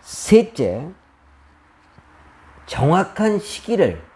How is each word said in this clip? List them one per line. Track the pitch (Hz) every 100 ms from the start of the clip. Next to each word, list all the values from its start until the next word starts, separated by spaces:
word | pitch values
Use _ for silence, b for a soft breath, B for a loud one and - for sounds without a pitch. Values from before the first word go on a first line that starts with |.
셋째, | - - - 214 226 - 107 101 156 190 _ _ _ _ _ _ _ _ _ - _ - - - - - -
정확한 | - 139 175 190 - 220 208
시기를 | 208 - - 220 131 80 -